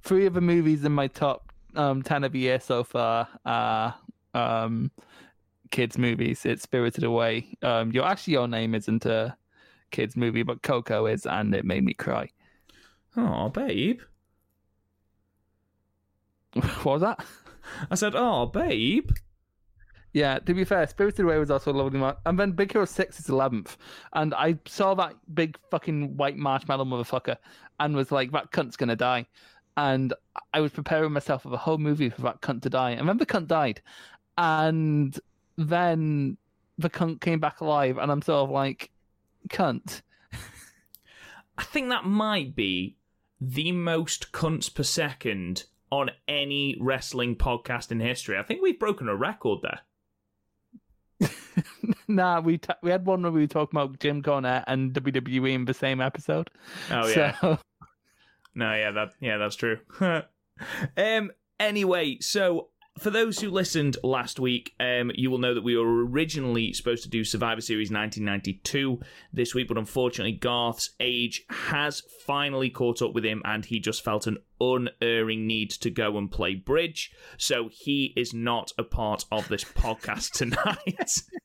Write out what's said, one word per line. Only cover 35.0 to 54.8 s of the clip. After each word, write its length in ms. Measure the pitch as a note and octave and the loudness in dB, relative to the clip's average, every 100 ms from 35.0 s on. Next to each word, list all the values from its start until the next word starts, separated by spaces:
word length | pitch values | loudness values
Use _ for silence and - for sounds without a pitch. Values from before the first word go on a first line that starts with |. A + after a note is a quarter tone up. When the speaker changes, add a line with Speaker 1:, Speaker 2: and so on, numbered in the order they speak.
| C3+ - - _ _ - | 2 -2 -14 _ _ -4
Speaker 1:
then 800 | D#3 F3 F3 D#3+ D#3 D3 C3+ - _ _ _ - | 0 4 4 2 2 0 0 -4 _ _ _ -4
the 100 | D#3+ | -4
cunt 320 | - E3 D#3+ | 0 -2 0
came 180 | F3 D#3+ | 0 0
back 220 | D3+ - | 0 -2
alive, 360 | D#3 D3 C3+ B2+ | 2 4 2 2
and 120 | C#3+ | 0
I'm 100 | D3 | 0
sort 220 | - D3 C#3 | 2 2 2
of 40 | |
like, 400 | C#3 C#3 - - _ _ _ _ _ - | 0 -2 -4 -14 _ _ _ _ _ -8
"Cunt." 520 | - E3+ - - - _ _ _ - - - - _ _ - _ - - - _ - | 0 0 0 -8 -14 _ _ _ -16 -16 -20 -20 _ _ -20 _ -20 -20 -20 _ -12
Speaker 2:
I 40 | |
think 260 | - D4+ B3+ | -4 -2 0
that 160 | B3 F#3 | 0 2
might 500 | G#3 G#3+ G3+ C3 C#3 | 2 2 0 -2 -2
be 420 | G2 F2+ F#2+ - _ _ _ _ | 0 0 -4 -10 _ _ _ _
the 300 | C3 C3+ D#3+ | -4 -2 -2
most 600 | F3+ E3+ D#3+ D#3+ - - | -2 0 0 -2 -6 -8
cunts 420 | - D#3+ E3 - | -4 -2 -2 -4
per 100 | - | -4
second 800 | C3+ - D3 C3 A#2+ G2 F2 F#2 - _ _ | -2 -2 -2 -4 -4 -4 -4 -6 -10 _ _
on 220 | C#3 C3 - - | -2 -2 -4 -6
any 500 | D3 C#3 C#3+ C#3 - | -4 -2 -2 -2 -2
wrestling 540 | B2 C3 - B2+ A#2+ A#2 | -2 -2 -4 -2 -2 0
podcast 560 | A#2+ A#2+ - A#2+ - | 0 0 -4 -6 -4
in 80 | A2+ | -2
history. 380 | A#2 B2 - G2 | 0 -2 -2 -4
I 60 | |
think 180 | - F4+ | -2 0
we've 180 | F#4+ - | 0 2
broken 280 | G#3+ G3+ A#2 | -2 -2 -2
a 80 | G2+ | -2
record 440 | D3 - A#2 G2 | -2 -2 -2 -2
there. 200 | - - - _ _ _ _ _ _ _ _ A#3 _ _ _ _ | -4 -8 -16 _ _ _ _ _ _ _ _ -20 _ _ _ _
Speaker 1:
<laughs> 140 | E3+ - - - - - A3 - - | -2 -2 -4 -4 -4 -6 -2 -2 0
Nah, 300 | G3 F3+ E3+ | 2 4 4
we 180 | E3 E3+ | 2 0
t-, 160 | - - | -2 -2
we 80 | F3 | 0
had 140 | F#3 F#3 | 2 2
one 160 | F#3 | 2
where 80 | F3 | 2
we 100 | D#3+ | 2
were 60 | D3+ | 2
talking 300 | D#3 D3 D3+ | 2 0 0
about 220 | C#3 C3+ | -2 0
Jim 220 | D3 D3 | -2 0
Cornette 420 | D3 C#3 B2+ B2+ - | 0 2 2 0 0
and 260 | C3 | -2